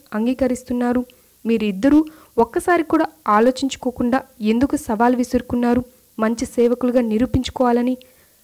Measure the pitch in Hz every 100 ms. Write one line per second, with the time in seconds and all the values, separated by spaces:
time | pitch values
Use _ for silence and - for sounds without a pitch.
0 | - 214 233 254 262 247 - 247 240 247
1 | 247 _ _ _ 220 226 214 190 262 294
2 | 311 - - - 226 349 349 339 330 320
3 | 320 - - 208 233 254 269 - 254 247
4 | 247 233 - - 214 226 277 285 - 208
5 | 240 247 247 247 247 247 240 240 247 _
6 | _ - 220 233 262 - 240 240 247 240
7 | 233 214 247 262 247 - 247 240 240 254
8 | - _ _ _